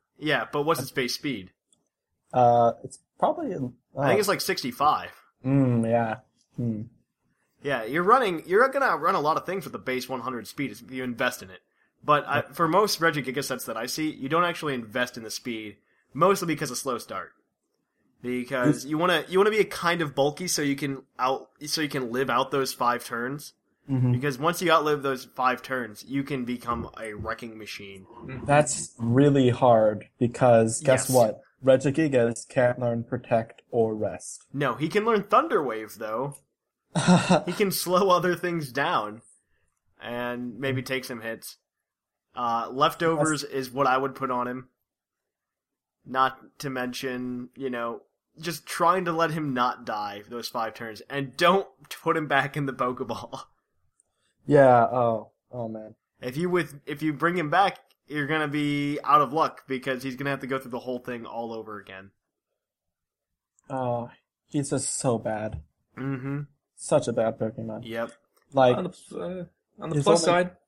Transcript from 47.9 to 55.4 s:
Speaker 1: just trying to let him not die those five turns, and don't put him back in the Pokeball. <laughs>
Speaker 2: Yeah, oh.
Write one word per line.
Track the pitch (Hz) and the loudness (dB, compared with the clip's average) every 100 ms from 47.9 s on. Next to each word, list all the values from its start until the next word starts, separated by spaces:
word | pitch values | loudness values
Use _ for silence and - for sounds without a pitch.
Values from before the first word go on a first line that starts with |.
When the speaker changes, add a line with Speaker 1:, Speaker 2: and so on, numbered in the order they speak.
| 110 - _ _ - | -8 -14 _ _ -10
Speaker 1:
just | 165 151 - | -8 -8 -10
trying | - 170 185 175 | 2 4 4 2
to | |
let | 165 165 | 0 0
him | 160 147 | 0 -2
not | 123 123 123 | 0 0 0
die | 117 107 104 104 104 | -6 -6 -6 -8 -10
those | 120 113 | -10 -8
five | 123 113 | -6 -6
turns, | 107 113 107 - | -6 -12 -12 -8
and | 139 135 - | -6 -6 2
don't | 170 196 - _ - - | 4 4 0 _ -18 -6
put | 165 160 | -2 -2
him | 151 | 2
back | 139 139 151 | 0 0 -4
in | 139 | -6
the | |
Pokeball. | 123 127 127 113 110 - - - | -2 -4 -4 -6 -8 -8 -14 -14
<laughs> | _ _ _ _ _ _ _ _ _ - | _ _ _ _ _ _ _ _ _ 4
Speaker 2:
Yeah, | 143 135 120 | 8 8 8
oh. | 113 123 117 113 104 _ | 6 2 2 0 -6 _